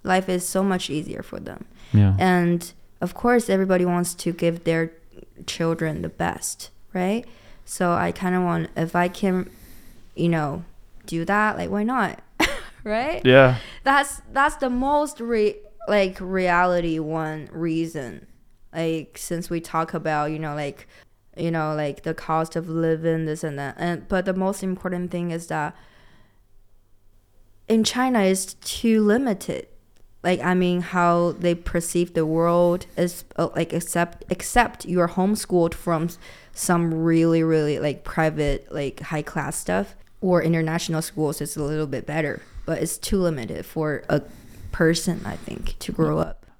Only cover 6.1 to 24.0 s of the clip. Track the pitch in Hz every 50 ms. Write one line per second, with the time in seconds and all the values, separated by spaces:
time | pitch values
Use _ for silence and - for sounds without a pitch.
6.1 | - - 170 170 - - - - - - - - - - - - - 185 180 190
7.1 | 208 233 247 - - - - - - - - - - - 190 175 175 - 175 170
8.1 | 175 - 190 180 180 180 180 175 170 165 160 - - - 165 165 - 175 175 180
9.1 | 185 - 202 190 185 185 - - - - - - - - - - - - - -
10.1 | - - 170 170 170 160 151 143 147 175 170 - - - - - - - - -
11.1 | 170 165 165 175 196 208 214 214 202 - 175 170 196 208 208 233 262 254 202 175
12.1 | - - - - - - 311 - - - - - - - - 202 214 226 254 302
13.1 | 330 - - 127 127 135 135 127 127 113 - - - - - 262 277 277 285 -
14.1 | - - - - - 269 277 302 302 - 277 254 247 247 254 277 294 294 302 294
15.1 | 294 - 233 233 233 220 214 208 - - - - - - 679 - 208 208 196 190
16.1 | 190 - 185 180 190 185 185 180 175 175 180 180 180 175 170 170 160 160 156 151
17.1 | 160 160 160 156 156 156 143 - - 160 170 170 160 165 165 160 165 156 131 117
18.1 | 82 - - - - _ _ _ - _ - - - 165 165 165 165 160 143 -
19.1 | - - - - 175 165 185 - 170 170 165 - - 160 165 165 - 160 156 160
20.1 | 156 147 147 151 156 156 160 151 147 151 147 143 - - - - - - - _
21.1 | _ _ _ _ - - 165 170 165 160 156 156 156 151 151 143 139 - - 165
22.1 | 160 160 - - 160 160 160 - - 170 165 165 160 165 165 165 160 156 160 165
23.1 | 160 160 160 156 151 160 - 156 147 139 143 135 - - 165 175 175 147